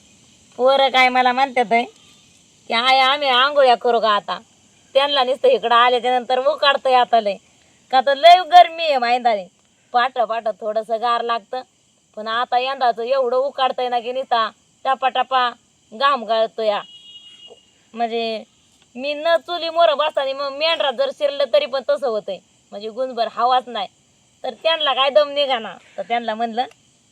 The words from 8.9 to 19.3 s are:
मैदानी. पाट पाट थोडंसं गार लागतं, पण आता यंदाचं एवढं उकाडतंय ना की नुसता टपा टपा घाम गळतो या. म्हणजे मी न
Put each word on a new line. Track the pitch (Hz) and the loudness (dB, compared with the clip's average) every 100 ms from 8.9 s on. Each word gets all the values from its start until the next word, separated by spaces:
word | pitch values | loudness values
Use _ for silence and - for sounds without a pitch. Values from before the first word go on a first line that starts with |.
| 269 | 0
मैदानी. | 240 247 240 208 180 _ _ _ _ | 0 0 0 -2 -4 _ _ _ _
पाट | 240 247 254 | -2 0 0
पाट | 214 226 220 | -2 -4 -6
थोडंसं | 208 220 214 220 226 | -6 -6 -4 -4 -2
गार | 240 233 | -2 -2
लागतं, | 233 233 - 254 254 _ _ _ _ - | -2 -6 -6 -12 -12 _ _ _ _ -14
पण | 214 | -8
आता | 226 247 247 | -6 -2 -2
यंदाचं | 254 269 247 220 | -2 -2 -2 -2
एवढं | 233 269 247 254 | -2 -2 0 0
उकाडतंय | 277 247 262 262 247 | -2 -2 -2 -2 -4
ना | 240 | -4
की | 226 | -4
नुसता | 254 262 233 220 - _ _ 262 | -8 -2 -2 -2 -6 _ _ -4
टपा | 262 262 | -2 -2
टपा | 254 254 262 247 233 _ _ _ | -2 -2 -2 -2 -4 _ _ _
घाम | 220 277 269 | -4 -2 0
गळतो | 208 226 220 - | -2 -2 -2 -2
या. | 220 202 - - - - - - - - _ _ _ | -2 -2 -6 -18 -20 -20 -20 -20 -20 -20 _ _ _
म्हणजे | 220 233 233 226 220 226 _ _ _ _ 240 | -6 -4 -4 -4 -6 -12 _ _ _ _ -10
मी | 277 | -8
न | 294 320 | -4 -2